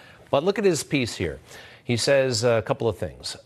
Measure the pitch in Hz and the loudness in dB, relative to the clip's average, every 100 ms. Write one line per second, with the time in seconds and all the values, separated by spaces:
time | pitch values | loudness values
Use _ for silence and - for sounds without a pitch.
0 | - - - 139 180 202 202 156 - 147 | -20 -20 -2 0 2 2 2 0 0 -2
1 | 120 - 85 69 - - - - - 117 | -2 -4 -6 -6 -16 -20 -20 -10 -2 0
2 | - 139 131 113 123 113 - 113 117 101 | 2 2 2 2 2 2 0 -2 -2 -2
3 | 85 - - - | -8 -10 -14 -8